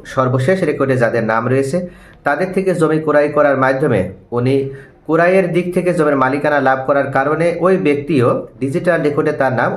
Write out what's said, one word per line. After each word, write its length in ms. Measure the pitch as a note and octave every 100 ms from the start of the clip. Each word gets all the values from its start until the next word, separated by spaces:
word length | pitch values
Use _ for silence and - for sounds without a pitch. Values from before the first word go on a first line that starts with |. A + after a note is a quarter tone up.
| -
সর্বশেষ 440 | C3+ B2+ B2+ B2+ F#3 D#3+
রেকর্ডে 260 | C#3+ C3 B2
যাদের 220 | A2+ A#2 G#2+
নাম 100 | A2+ A#2+
রয়েছে, 240 | C3+ C3+ F3 F3+ - - - D3
তাদের 220 | D3 F#3
থেকে 160 | F#3+ F#3+ E3
জমি 180 | D#3 D#3 D#3
ক্রয় 240 | D3 D3 D3+
করার 200 | C#3+ C3
মাধ্যমে 360 | C3 C3+ D3 G#2 F#2 - - A#2+
উনি 160 | B2 C3+ C3+ - - - -
ক্রয়ের 400 | E3 F3 F#3+ F3
দিক 120 | E3 F3 F3+
থেকে 140 | F3 D#3+
জমির 220 | D3 C#3
মালিকানা 360 | C3 C#3+ D3+ D3 C3
লাভ 100 | C3 C#3+
করার 200 | C#3 C3 C3+
কারণে 300 | C#3 D#3 E3+ - F3
ওই 80 | F#3 D3
ব্যক্তিও 420 | C#3+ C#3+ C#3+ A#2+ - - -
ডিজিটাল 380 | C3+ E3+ F3+ E3 D3
রেকর্ডে 260 | D3 D3+ D3
তার 120 | C3 A#2+
নাম 100 | D3+